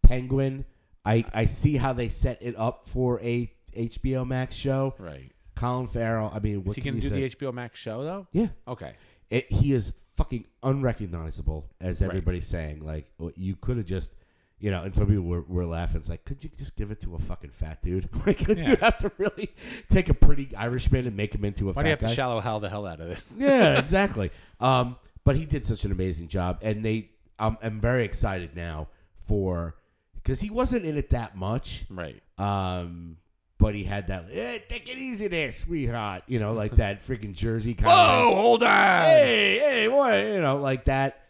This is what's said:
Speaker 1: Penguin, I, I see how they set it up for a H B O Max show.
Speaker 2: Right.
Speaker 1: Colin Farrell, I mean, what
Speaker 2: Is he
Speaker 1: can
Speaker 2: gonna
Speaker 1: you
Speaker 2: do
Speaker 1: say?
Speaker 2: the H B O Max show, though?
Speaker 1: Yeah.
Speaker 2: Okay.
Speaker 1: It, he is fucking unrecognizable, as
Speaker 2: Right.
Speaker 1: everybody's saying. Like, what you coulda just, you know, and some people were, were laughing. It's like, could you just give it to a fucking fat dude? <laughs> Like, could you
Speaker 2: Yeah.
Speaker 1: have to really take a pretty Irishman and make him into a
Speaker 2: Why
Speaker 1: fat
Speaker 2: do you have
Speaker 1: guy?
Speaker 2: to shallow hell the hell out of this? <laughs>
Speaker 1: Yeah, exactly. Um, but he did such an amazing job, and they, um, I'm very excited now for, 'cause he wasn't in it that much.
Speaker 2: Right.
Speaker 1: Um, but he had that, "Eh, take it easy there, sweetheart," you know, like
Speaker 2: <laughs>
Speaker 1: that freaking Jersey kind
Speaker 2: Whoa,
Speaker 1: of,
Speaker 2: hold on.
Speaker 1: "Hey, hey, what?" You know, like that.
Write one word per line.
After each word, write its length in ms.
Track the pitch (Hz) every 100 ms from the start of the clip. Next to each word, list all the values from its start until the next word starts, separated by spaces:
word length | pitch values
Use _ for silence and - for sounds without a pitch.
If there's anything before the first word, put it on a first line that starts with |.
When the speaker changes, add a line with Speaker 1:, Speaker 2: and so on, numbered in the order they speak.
Speaker 1:
Penguin, 600 | - 127 127 135 135 135 131 _ _ _ 101
I, 200 | 113 -
I 120 | 110 113
see 320 | - 147 143
how 160 | 135
they 160 | 123 117
set 280 | - 127 120
it 140 | 120 110
up 320 | 110 - -
for 320 | 127 127 120
a 300 | 120 120 120 _ -
H 260 | - 117 -
B 120 | 131 131
O 100 | 127
Max 300 | 127 127 -
show. 380 | 135 135 135 131
Speaker 2:
Right. 320 | 90 69 65 _ - -
Speaker 1:
Colin 320 | 123 127 123
Farrell, 440 | 120 113 113 107
I 60 | 107
mean, 180 | 104 101
what 40 | 95
Speaker 2:
Is 40 | 107
he 60 |
Speaker 1:
can 100 | 131
Speaker 2:
gonna 60 | 120
Speaker 1:
you 40 |
Speaker 2:
do 80 | -
Speaker 1:
say? 60 | 123
Speaker 2:
the 80 |
H 160 | 135 -
B 60 | 135
O 40 |
Max 280 | 123 120 -
show, 240 | - 110
though? 240 | 147 190 190
Speaker 1:
Yeah. 180 | 175 220 - -
Speaker 2:
Okay. 260 | 123 71 - _ _ _
Speaker 1:
It, 200 | 117 -
he 220 | - 143
is 180 | 131 101 - _
fucking 320 | - 127 120 - _
unrecognizable, 1040 | 127 139 127 113 101 82 80 - 78 78 76 _
as 200 | 92 87
Speaker 2:
Right. 80 | 95
Speaker 1:
everybody's 380 | 92 85 90 -
saying. 340 | 90 78 76
Like, 300 | 78 78 - _
what 200 | 85 -
you 180 | 92 92
coulda 280 | - 123
just, 280 | 90 95 - - _ _ _ _
you 120 | 104
know, 120 | 92
and 120 | 92 95
some 120 | 104
people 160 | 101
were, 180 | 87 87
were 240 | 82 87 85
laughing. 320 | 82 87 82
It's 120 | 78
like, 160 | 82 -
could 180 | 139
you 60 | - -
just 180 | 131 -
give 160 | 104
it 80 | 107
to 140 | - 82
a 40 |
fucking 320 | - 87 73
fat 300 | - 78 78
dude? 280 | 90 92 - -
<laughs> 80 | -
Like, 180 | - -
could 120 | 202
you 60 | 160
Speaker 2:
Yeah. 100 | 254
Speaker 1:
have 160 | 220 -
to 120 | 208 -
really 320 | 196 - - - - - -
take 180 | - 160
a 40 |
pretty 420 | 135 - 139 135 101
Irishman 500 | 117 123 - 131 127
and 80 | 101
make 180 | 104 107
him 80 | 104
into 240 | 101 98
a 40 |
Speaker 2:
Why 20 | 95
Speaker 1:
fat 60 |
Speaker 2:
do 40 | 156
you 40 |
have 80 | 151
Speaker 1:
guy? 60 | 110
Speaker 2:
to 40 | 117
shallow 240 | 127 113
hell 200 | 110 107
the 100 | 101
hell 160 | 104 101
out 140 | 78
of 80 | 82
this? 240 | 90 -
<laughs> 60 | 208
Speaker 1:
Yeah, 420 | 277 269 175 139
exactly. 520 | 139 190 196 113 95 - - -
Um, 380 | 127 131 123 123 - -
but 120 | - 139
he 100 | 156
did 200 | 147 -
such 180 | 110 98
an 60 |
amazing 360 | 90 92 82 85
job, 300 | 95 90 90
and 220 | 107 107 110
they, 240 | 110 - _ _ -
um, 180 | 110 110
I'm 200 | 113 107
very 240 | 113 127 107
excited 500 | - 107 95 85 78
now 320 | 85 78 78 _ _ - -
for, 480 | 104 95 87 85 - _ _ _ -
'cause 160 | - 131
he 80 | 208
wasn't 360 | 220 254 240 165
in 120 | 147
it 120 | -
that 260 | 123 113 95
much. 500 | 95 120 - - -
Speaker 2:
Right. 320 | 92 80 50 _ -
Speaker 1:
Um, 800 | 101 101 92 90 87 87 85 82 _ _ _ _
but 140 | 110
he 120 | 104 95
had 220 | 101 90
that, 200 | 95 87
"Eh, 280 | 131 240 233 -
take 180 | 226 -
it 100 | 254
easy 280 | 262 220 208
there, 240 | 170 143
sweetheart," 720 | 113 160 147 123 117 104 92 -
you 100 | 123
know, 140 | 104
like 220 | 113 107 117
Speaker 2:
<laughs> 0 |
Speaker 1:
that 260 | 104 98 -
freaking 280 | 123 104
Jersey 400 | 95 117 113 110
kind 140 | 117 -
Speaker 2:
Whoa, 400 | 359 330 - -
Speaker 1:
of, 60 | 190
Speaker 2:
hold 260 | 226 -
on. 380 | 240 - - 180
Speaker 1:
"Hey, 560 | 320 320 269 226 202 202
hey, 280 | 294 247 220
what?" 280 | 269 269 202
You 180 | 214 202
know, 160 | 151 143
like 260 | 139 131 -
that. 400 | 135 135 - _